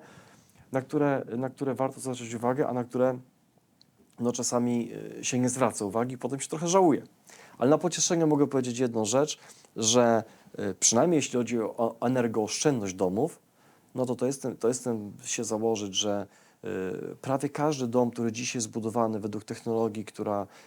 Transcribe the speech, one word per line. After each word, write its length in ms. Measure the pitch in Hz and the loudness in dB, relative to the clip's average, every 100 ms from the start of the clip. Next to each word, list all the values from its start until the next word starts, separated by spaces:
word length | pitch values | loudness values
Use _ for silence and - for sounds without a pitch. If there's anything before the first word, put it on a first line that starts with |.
| - - - - _ - - | -2 -20 -20 -20 _ -20 -6
na 100 | 131 | -4
które, 440 | 127 151 143 135 - 117 | -2 2 2 2 -2 -4
na 120 | 131 | -4
które 240 | - 135 | -4 -4
warto 260 | 127 131 120 | 0 -2 -2
zwracać 340 | 127 123 117 | -6 -6 -6
uwagę, 340 | 117 120 131 139 | -2 0 2 0
a 60 | |
na 100 | 123 | -2
które, 360 | 120 127 127 127 - _ _ _ _ _ _ _ _ - | -2 2 2 0 -10 _ _ _ _ _ _ _ _ -4
no, 120 | 120 | -2
czasami, 600 | 123 120 123 120 120 113 107 107 113 | -2 -2 0 0 0 -2 -8 -12 -8
y, 40 | |
się 160 | - 127 | -4 0
nie 100 | 123 | 0
zwraca 360 | 127 117 - 101 | 2 0 0 -2
uwagi, 320 | 113 127 127 | -2 -2 -4
potem 220 | 123 131 | -6 -6
się 100 | - | -6
trochę 180 | 160 170 | -4 2
żałuje. 360 | 190 175 120 - _ - - - - | 6 6 4 0 _ -20 -20 -14 0
Ale 120 | 123 | 2
na 80 | 151 | 4
pocieszenie 480 | 175 - - 170 156 | 2 0 0 2 4
mogę 220 | 147 139 | 4 4
powiedzieć 320 | 135 127 120 | 2 0 0
jedną 260 | 123 113 110 | 0 0 2
rzecz, 340 | 131 151 - - - - - | 2 2 -4 -14 -20 -14 -2
że, 480 | 110 123 117 113 - - - - | 4 6 6 4 2 -12 -16 -8
y, 160 | 104 95 | -6 0
przynajmniej 380 | - 113 170 156 | 2 4 6 4
jeśli 200 | - 123 | 2 -2
chodzi 220 | 113 117 | 0 -2
o, 160 | 104 - | -2 0
o 300 | 113 - 120 | -2 0 0
energooszczędność 840 | 131 117 110 104 - 156 123 98 | 2 2 0 0 0 0 0 -2
domów, 460 | 92 92 101 160 - _ _ _ _ _ 127 | 0 0 0 -2 -4 _ _ _ _ _ -4
no 100 | 127 | -2
to, 100 | 120 | 0
to 100 | 127 | -2
jestem, 320 | 135 127 90 | -2 -6 -2
to 100 | 117 | 0
jestem 440 | 123 127 110 104 - | 0 -2 -4 -6 -12
się 200 | - - | -8 -6
założyć, 520 | 110 110 113 110 101 95 | -4 0 0 0 -2 -4
że, 320 | 104 101 95 _ _ _ | -2 -2 -6 _ _ _
y, 520 | 101 98 92 - 87 - | -8 -4 -4 -6 -8 -8
prawie 280 | 131 135 143 | -4 -2 -2
każdy 380 | 147 151 139 120 | -2 -2 0 0
dom, 240 | 123 120 | 2 2
który 200 | 120 117 | 0 -4
dzisiaj 260 | 113 123 127 | -2 -6 -6
jest 140 | 107 | -6
budowany 480 | 117 110 117 110 107 | -4 -2 0 0 0
według 240 | 107 104 | -4 -6
technologii, 600 | - 117 120 113 113 107 101 | -10 -8 -2 0 0 -2 -10
która, 420 | - 107 101 98 - | -8 -4 -2 -4 -12